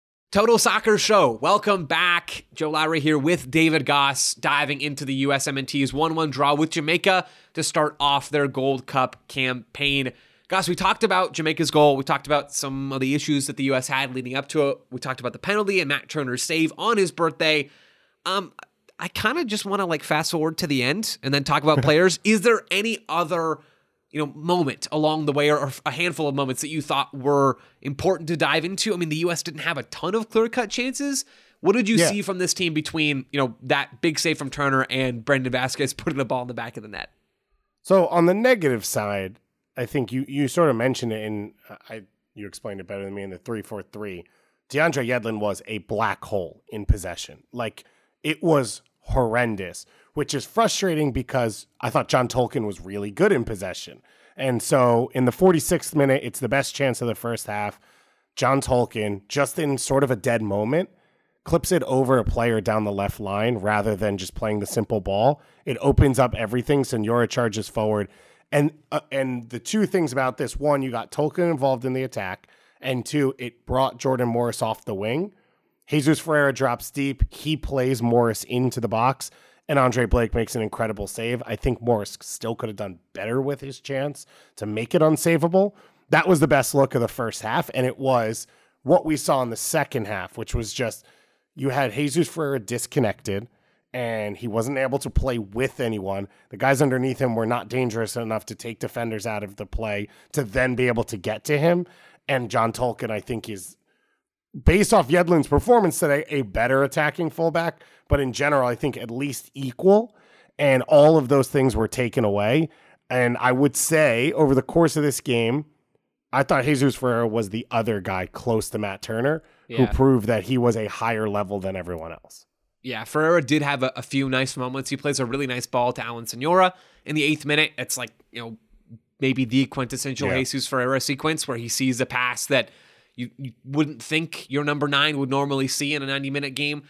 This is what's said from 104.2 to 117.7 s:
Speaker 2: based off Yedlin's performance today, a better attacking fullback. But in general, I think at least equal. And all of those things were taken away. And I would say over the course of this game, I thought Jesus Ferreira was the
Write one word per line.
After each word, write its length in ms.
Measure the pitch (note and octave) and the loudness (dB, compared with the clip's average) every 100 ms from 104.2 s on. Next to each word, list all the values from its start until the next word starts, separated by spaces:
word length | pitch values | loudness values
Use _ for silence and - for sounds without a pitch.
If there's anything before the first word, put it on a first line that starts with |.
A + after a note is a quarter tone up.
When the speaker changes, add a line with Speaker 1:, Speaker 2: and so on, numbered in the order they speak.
| _ _ _ C#3 | _ _ _ 0
Speaker 2:
based 300 | - F3 F#3+ | 4 4 4
off 140 | G#3 B2+ | 4 4
Yedlin's 380 | F3 E3+ E3+ C3+ | 2 4 2 4
performance 520 | C#3+ A#3 A#3+ F3+ - | 0 6 4 4 2
today, 260 | D#3 C#3+ - | 0 0 0
a 100 | D3 | -4
better 420 | G#2+ A2 A#2+ C3+ | -2 0 2 4
attacking 460 | C#3 E3 D3+ D3 D#3+ | 2 2 0 0 -4
fullback. 540 | - E3 E3 E3 - - _ _ | -2 0 0 -2 -6 -20 _ _
But 100 | C#3+ | 0
in 140 | C3+ | 0
general, 340 | G#2+ C#3+ C#3+ B2 | 0 2 4 2
I 100 | A#2 | 0
think 200 | C#3+ - | -4 -4
at 140 | A2+ | -6
least 400 | A#2+ C#3+ B2 - | -4 -4 -8 -12
equal. 640 | C3+ C3+ - F#3 G#3 B3 _ _ _ _ - | -8 -8 2 6 6 4 _ _ _ _ 0
And 240 | C#3+ C3 | 4 4
all 340 | - D3+ D3+ E3 | 6 8 10 8
of 100 | B2 | 6
those 200 | C#3 B2+ | 2 4
things 280 | C#3+ C3 A2 | 2 2 2
were 100 | A2 | 0
taken 380 | - A#2+ C3+ | 0 -2 0
away. 460 | G#2+ G2+ G#2+ D3+ D#3+ - _ _ _ | 0 2 2 2 0 -6 _ _ _
And 260 | B2+ A#2+ A#2+ | 0 0 2
I 120 | B2+ | 2
would 240 | B2+ C#3+ - | 4 2 2
say 560 | - D#3+ D3 A2+ C#3+ | 0 4 4 4 0
over 220 | C#3 D3 | 2 4
the 80 | C3 | 4
course 340 | - E3+ E3 D#3 | 2 2 4 2
of 60 | |
this 180 | D3 - | 0 -2
game, 460 | - A#2 A2+ C#3+ D3+ _ _ _ _ _ _ | -2 0 2 0 -4 _ _ _ _ _ _
I 120 | C3 | -2
thought 200 | C#3 D3 | 2 2
Jesus 300 | B2+ C#3 C3+ | 2 4 2
Ferreira 340 | - B2+ A#2 A#2 | 2 0 2 0
was 220 | A2+ G2+ | 0 -2
the 160 | A2+ - | -6 -2